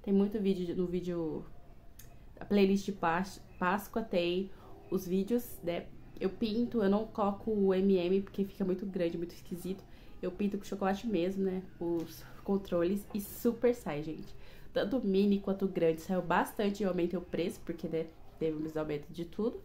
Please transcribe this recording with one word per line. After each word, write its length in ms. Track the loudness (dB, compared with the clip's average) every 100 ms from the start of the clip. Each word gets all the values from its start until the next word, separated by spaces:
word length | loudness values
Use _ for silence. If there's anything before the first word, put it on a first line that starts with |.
Tem 140 | 4
muito 260 | 4 6 4
vídeo, 360 | 2 2 0 0
no 100 | 0
vídeo, 580 | 0 -2 -2 -2 -4 -8 -14 -16 -18 -18 -18 -18 -18 -18 -14
a 60 |
playlist 400 | 2 6 6 6
de 80 | 0
Pás-, 500 | -2 0 2 -2 -6 -16 -2
Páscoa 440 | 0 2 -2 -4
tem 500 | 0 2 2 0 -2 -8 -16 -16 -4
os 160 | -4
vídeos, 540 | 0 0 2 0 -2 -6
né? 220 | -4 -4 -6 -14 -14 -4
Eu 100 | -4
pinto, 500 | 0 -2 0 0 2
eu 80 | 4
não 180 | 4 2
coloco 440 | 0 0 2 0
o 240 | 4 6
M 220 | 6 6 6
M 240 | 6 2
porque 240 | 2 -2
fica 200 | -4 0
muito 220 | -2 0 -2
grande, 320 | 0 0 0
muito 160 | -6
esquisito. 480 | -8 -10 -8 -6 -6 -8 -18 -16 -6
Eu 80 | -6
pinto 280 | 0 0 0
com 60 |
chocolate 440 | -6 -2 0 0 0
mesmo, 340 | 2 2 2
né? 180 | 0 0 -6 -6
Os 420 | -2 -2 -2 -10 -14 -10
controles 600 | 0 0 2 2 2 2 -2
e 80 | -6
super 540 | -6 0 0 4 2
sai, 300 | 2 -2 -4
gente. 280 | -4 -8 -10 -12 -14 -14 -4
Tanto 280 | 0 2 2
mini 360 | 4 6 6 4
quanto 260 | 2 0 0
grande 360 | 4 2 2
saiu 200 | 0 -2
bastante 600 | 2 2 2 0 0 2
e 20 |
eu 60 | 0
aumentei 280 | 2 2 0
o 40 |
preço, 380 | -4 -2 -2 -4
porque, 240 | -8 -6 -4
né, 180 | -4 -4 -10 -18 -4
teve 180 | -2 -2
um 240 | -4 -4
aumento 320 | -4 -4 -6
de 120 | -8
tudo. 360 | -8 -2 -2 -2